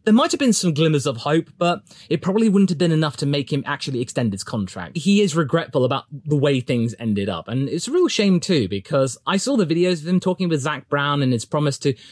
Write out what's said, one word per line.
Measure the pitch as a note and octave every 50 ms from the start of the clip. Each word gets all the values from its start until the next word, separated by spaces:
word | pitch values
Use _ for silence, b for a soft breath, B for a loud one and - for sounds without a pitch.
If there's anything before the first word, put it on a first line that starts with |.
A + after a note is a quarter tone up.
| b
there | G#3+ G#3+
might | A#3+ D4+ E4+ -
have | -
been | C#4 B3 G3+
some | - - F3+ D3+
glimmers | C#3 E3 D#3+ D#3 C#3+ B2
of | D3 B2 A#2
hope, | - C#3+ D#3 E3 D#3+ - -
but | - F3 E3+ F3 - - B B B B B
it | D#3+ -
probably | - F3+ F#3+ A3 A3+ A3
wouldn't | F#3 G3+ G3 F#3
have | F3+ C#3
been | F3 E3 D#3+
enough | D#3 D#3+ D3+ - -
to | D3+
make | C#3+ C#3+ C#3+ C3+ -
him | D3+ C#3 C3
actually | C3+ C#3+ C#3 - D3+ C3 A#2
extend | B2+ - - C3+ B2 A2 G2
his | F#2+ -
contract. | - - A2+ G2 F#2 - F#2+ F2 E2 - E3
He | C#3 G3 G3+ G3+ G#3
is | F#3+ C3+
regretful | E3+ D#3+ B2 E3 E3 D#3+ - - C#3 B2+
about | B2+ C#3 C3+ - _
the | D3 C#3 - D3 D3+
way | C#3+ C#3+ C#3+ C#3 B2+
things | A#2 - C3 A#2+ A2+ A#2 G2+ -
ended | A#2 A2+ G#2 G2+ G2 -
up, | F2+ E2 - -
and | A#2 C3 C#3 -
it's | - F3 - B3
a |
real | D4 F4+ F4+ C#4
shame | - - G#3 G3+ F#3 E3+
too, | - - F#3 C#3+ G#2 F2+
because | G2+ G2 - - D#3 C#3 C3+ C3 - - _
I | - F3+ G3
saw | - B3+ C#4+
the | A3 F#3+
videos | D3 D#3+ E3+ F3+ F3+ F#3 D#3+ D3
of | E3+
him | F#3 F3+
talking | - F#3 F3+ - F#3 E3+
with | D#3+ C#3+
Zak | B2+ D#3 D3 C3 - _
Brown | C#3+ C#3+ C#3+ D3 C#3+ C#3+ C#3
and | B2+ B2
his | A2+ -
promise | - - D3+ D3+ C#3+ C3+ -
to | - C#3+ C3 B B B